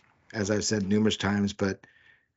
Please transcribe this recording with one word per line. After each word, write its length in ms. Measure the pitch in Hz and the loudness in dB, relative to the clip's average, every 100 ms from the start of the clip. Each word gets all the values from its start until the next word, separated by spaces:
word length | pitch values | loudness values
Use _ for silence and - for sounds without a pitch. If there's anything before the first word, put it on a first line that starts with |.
| _ _ - | _ _ -10
as 180 | 110 101 | -4 -2
I've 140 | 104 - | 0 0
said 200 | 107 95 | -2 0
numerous 300 | 107 107 101 | 2 2 0
times, 380 | 101 101 101 | 0 0 0
but 260 | - 98 95 - _ _ _ _ | 0 -2 -2 -10 _ _ _ _